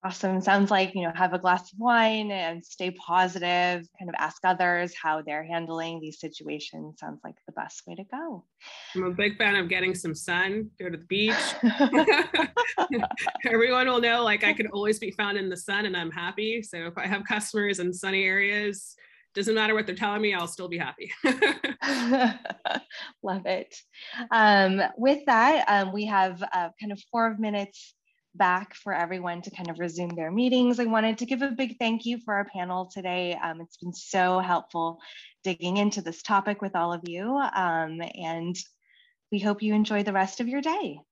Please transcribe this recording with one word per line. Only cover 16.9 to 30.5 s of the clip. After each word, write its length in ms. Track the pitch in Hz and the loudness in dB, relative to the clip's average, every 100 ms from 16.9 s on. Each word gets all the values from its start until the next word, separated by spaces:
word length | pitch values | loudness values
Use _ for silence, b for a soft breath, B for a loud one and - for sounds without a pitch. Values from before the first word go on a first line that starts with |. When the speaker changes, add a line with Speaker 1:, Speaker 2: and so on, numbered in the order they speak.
| 175 | -6
Speaker 2:
I 100 | 185 | -4
have 160 | 202 | -4
customers 560 | 202 214 214 214 208 190 | -2 -4 -2 -2 0 0
in 140 | 180 | -2
sunny 320 | 180 190 190 190 | -4 -2 0 2
areas, 720 | 190 196 208 208 202 - - b b b | 2 0 0 -2 -6 -12 -20 b b b
doesn't 220 | - 202 220 | -6 0 2
matter 180 | 214 | 2
what 120 | 220 214 | 2 0
they're 100 | 185 | -2
telling 260 | 214 208 | -2 0
me, 120 | 214 | 0
I'll 140 | 190 170 | 0 -4
still 200 | - 180 | -8 -8
be 100 | 170 | -6
happy. 340 | 139 - - - | -6 -8 -12 -2
<laughs> 0 | |
Speaker 1:
<laughs> 1600 | 302 262 403 - - 277 285 269 240 262 247 - - - - - - B B B | 0 2 2 2 -4 -4 -2 -2 2 4 4 0 -10 -6 -4 -4 -6 B B B
Love 220 | 202 190 185 | -6 -4 -2
it. 300 | 185 - - _ B B B 240 | -4 -6 -16 _ B B B 0
Um, 500 | 226 214 202 190 190 185 - | 6 8 8 8 4 0 2
with 280 | 247 285 294 | 2 2 4
that, 400 | 233 240 311 - | 6 6 6 4
um, 260 | 202 196 | 4 2
we 120 | 196 208 | -2 0
have, 360 | 202 190 180 | 2 2 0
uh, 260 | 196 180 170 - | -4 -2 -4 -6
kind 120 | 214 | -10
of 100 | 202 - | -10 -4
four 240 | 233 226 214 | 0 0 0
minutes 580 | 220 208 202 - - _ _ _ _ 175 | -2 -2 -4 -10 -20 _ _ _ _ 0
back 380 | 190 180 208 - | 2 2 -2 -12
for 180 | - | -6
everyone 480 | 185 170 185 180 175 | -2 -2 -4 -6 -6
to 80 | 175 | -10
kind 180 | - 175 | -10 -10
of 100 | 165 | -6
resume 360 | 175 165 175 170 | -6 -4 -6 -4
their 160 | 160 | -4
meetings. 480 | 190 254 | 0 2